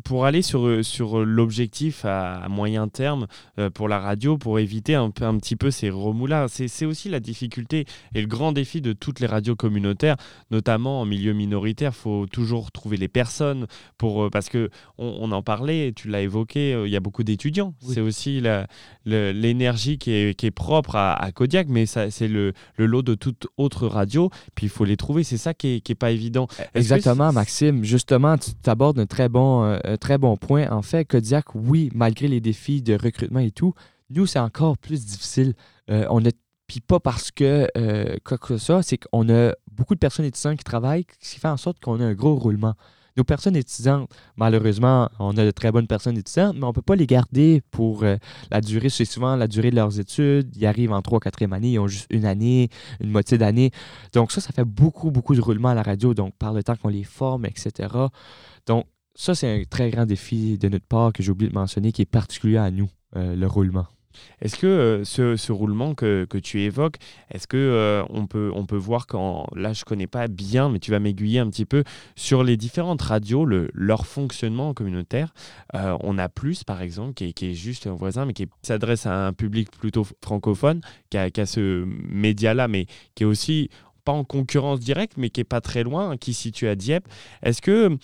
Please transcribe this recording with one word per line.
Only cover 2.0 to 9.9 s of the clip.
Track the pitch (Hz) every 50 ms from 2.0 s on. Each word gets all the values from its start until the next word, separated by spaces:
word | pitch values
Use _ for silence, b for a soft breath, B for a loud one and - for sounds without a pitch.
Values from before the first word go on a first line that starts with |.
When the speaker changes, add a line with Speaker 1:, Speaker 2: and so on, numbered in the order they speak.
| -
Speaker 1:
à, | 104 98 95 92 90 92
à | 90 90 95
moyen | 98 101 104 107 110 110 110 104
terme, | - - 131 143 147 135 110 B B B B B B -
euh, | 104 98
pour | - - 107 104
la | 104 101
radio, | 95 101 104 104 120 143 156
pour | 147 - 113 107 110
éviter | 110 95 107 110 104 - 156
un | 143 117 107
peu, | 98 - 120
un | 113 110 107
petit | - - 117
peu | 107 - 139
ces | 131 - 113 101
remous-là, | 92 98 101 107 110 113 127 135 156 156 139 117
c'est, | - - 131 120
c'est | - - 156
aussi | 156 156 - - 202
la | 175 131
difficulté | 110 120 113 - 127 117 - 127 117 - 156 156 139 B B B B B -
et | 110
le | 104
grand | 107 113 113 147 160
défi | 151 139 135 - - 165
de | 139 120
toutes | 107 - - 147 131 -
les | 127
radios | 113 107 107 101 117 117
communautaires, | 107 - 110 104 101 101 98